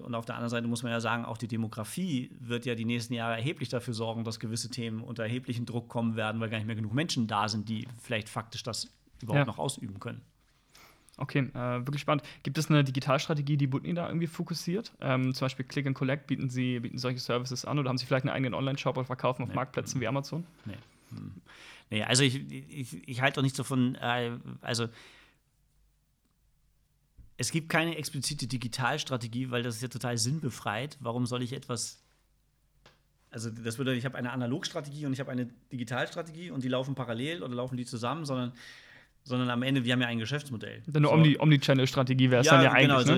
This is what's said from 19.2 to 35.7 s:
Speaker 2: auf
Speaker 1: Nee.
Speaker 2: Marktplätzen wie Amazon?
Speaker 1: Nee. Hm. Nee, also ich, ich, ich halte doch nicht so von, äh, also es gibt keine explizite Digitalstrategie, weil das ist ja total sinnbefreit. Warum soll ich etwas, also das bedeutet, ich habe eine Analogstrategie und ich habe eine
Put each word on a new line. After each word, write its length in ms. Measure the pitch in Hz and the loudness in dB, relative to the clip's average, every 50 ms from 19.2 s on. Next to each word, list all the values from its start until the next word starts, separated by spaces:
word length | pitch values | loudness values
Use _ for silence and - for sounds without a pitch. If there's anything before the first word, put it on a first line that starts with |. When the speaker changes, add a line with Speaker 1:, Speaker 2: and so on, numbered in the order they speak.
| - 127 123 - 123 | 0 0 0 0 -4
Speaker 2:
auf 40 | 101 | -4
Speaker 1:
Nee. 60 | 98 | -4
Speaker 2:
Marktplätzen 480 | 120 131 - - - 113 - - 131 117 | -4 -4 -4 -4 -4 -4 -4 -4 -2 -2
wie 40 | |
Amazon? 380 | 110 131 139 143 - - 165 175 - - - - | -2 -2 -2 -4 -4 -6 -8 -8 -8 -14 -16 -14
Speaker 1:
Nee. 80 | 107 98 110 - - _ _ _ - 113 | -12 -12 -12 -14 -20 _ _ _ -16 -14
Hm. 160 | 104 101 98 95 92 - - - - - - - - - - | -12 -12 -12 -14 -16 -18 -20 -20 -20 -20 -20 -20 -20 -10 -4
Nee, 120 | 107 107 104 | -2 -2 0
also 180 | - 123 127 143 | 2 2 4 4
ich, 280 | 131 123 139 139 139 | 4 2 0 -6 -10
ich, 560 | 139 135 139 - 160 147 123 - - - - | -12 -12 -14 -12 -10 -10 -10 -10 -10 -12 -12
ich 140 | - 123 120 | -10 -4 0
halte 140 | 131 143 - | 0 0 2
doch 60 | 143 131 | 2 0
nicht 120 | 135 - | 0 0
so 100 | - 123 | -2 -4
von, 320 | - 139 127 123 127 131 | -2 0 2 2 2 0
äh, 340 | - - 120 120 123 120 120 120 131 - 131 123 - - | -2 -2 -2 -2 -2 -2 -4 -6 -8 -12 -14 -14 -10 -6
also 260 | - 120 113 117 113 113 - - - - - - - _ _ _ _ _ _ _ _ _ _ _ _ _ _ _ _ _ _ _ _ _ _ _ _ _ _ _ _ _ _ _ _ _ _ _ _ _ - - - - | -4 -2 -2 -2 -4 -6 -12 -20 -20 -20 -20 -20 -20 _ _ _ _ _ _ _ _ _ _ _ _ _ _ _ _ _ _ _ _ _ _ _ _ _ _ _ _ _ _ _ _ _ _ _ _ _ -20 -20 -14 -8
es 140 | - 120 - | -6 -4 -2
gibt 180 | - 165 156 165 | -2 -2 -2 0
keine 280 | - 160 160 170 165 | 0 2 2 0 -2
explizite 500 | 156 139 - - 139 - - 151 - - | -4 -6 -6 -6 -4 -4 -4 -4 -4 -4
Digitalstrategie, 1040 | 104 131 117 123 117 - - 127 120 147 151 - - 135 117 120 113 113 123 131 127 | -4 -4 -4 -4 -4 -2 0 0 0 0 0 -2 -4 -4 -4 -4 -4 -4 -4 -4 -2
weil 120 | 120 120 120 | -2 -2 -2
das 140 | 123 110 | -2 -4
ist 60 | 107 127 | -6 -6
ja 60 | 120 | -8
total 280 | - 113 - 120 120 113 | -6 -6 -4 -2 -2 0
sinnbefreit. 800 | 113 123 151 160 151 123 - - - 107 101 113 135 147 - - | 0 0 0 -2 -2 -4 -6 -4 -4 -4 -2 -2 -4 -6 -8 -8
Warum 260 | 123 117 113 123 123 | -6 -4 -2 0 0
soll 160 | 113 127 123 127 | 0 -2 -2 -4
ich 100 | 113 135 | -4 -6
etwas, 500 | 135 - - 123 110 - - - - _ _ _ _ _ _ _ _ _ _ _ _ _ _ _ _ _ - _ _ _ _ _ _ _ _ | -8 -8 -6 -6 -6 -6 -8 -10 -14 _ _ _ _ _ _ _ _ _ _ _ _ _ _ _ _ _ -20 _ _ _ _ _ _ _ _
also 200 | 117 113 110 117 | -10 -8 -8 -8
das 260 | 107 117 113 113 113 | -8 -6 -6 -4 -4
bedeutet, 220 | 123 131 131 127 120 | -2 0 0 0 0
ich 60 | 123 | -2
habe 120 | 135 127 | -4 -4
eine 140 | - 123 123 131 | -4 -4 -4 -2
Analogstrategie 760 | 127 123 120 131 175 - - - 165 143 147 139 151 151 | -2 -2 -2 -2 -2 -4 -4 -6 -6 -8 -8 -8 -6 -4
und 60 | 139 131 | -4 -4
ich 80 | 135 | -4
habe 100 | 135 135 127 | -4 -4 -4
eine 160 | 127 123 117 - - _ _ | -4 -4 -6 -8 -14 _ _